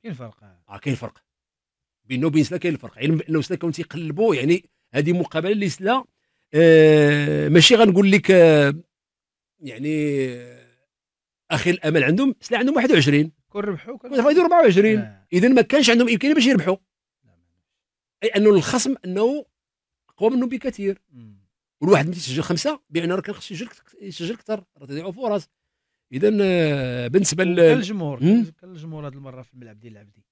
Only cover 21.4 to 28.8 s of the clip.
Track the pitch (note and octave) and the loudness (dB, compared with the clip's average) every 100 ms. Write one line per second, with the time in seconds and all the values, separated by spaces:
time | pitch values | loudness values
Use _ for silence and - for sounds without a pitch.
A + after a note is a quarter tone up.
21.4 | _ _ _ _ D#3 F3+ D#3 F3 B2+ C3 | _ _ _ _ 0 2 0 -8 -8 -8
22.4 | - E3+ C#4+ D4+ _ D#3 E3+ F#3 G3 F#3+ | -6 -4 -4 -8 _ -8 -4 -6 -8 -16
23.4 | - E3 A#3 _ _ _ G3+ - E3+ A#3 | -16 -16 -16 _ _ _ -20 -14 -12 -12
24.4 | - G#3+ _ _ C#3 C#3+ F3+ F#3 B3 G#3 | -10 -12 _ _ -16 -12 -12 -10 -6 -6
25.4 | - _ _ _ _ _ _ B2+ G3+ G#3+ | -8 _ _ _ _ _ _ -2 -2 0
26.4 | G3 F3+ D#3+ C#3 B2+ B2 A#2+ E3 F#3+ D#3 | 0 0 0 -2 -6 -6 -6 -4 -4 -4
27.4 | F3+ F3 E3 B3+ F#3+ G#3 D#3 B2+ D3 A3+ | -4 2 4 4 -2 -8 -8 -2 2 2
28.4 | F#3 _ F3+ F3 | -2 _ -20 -20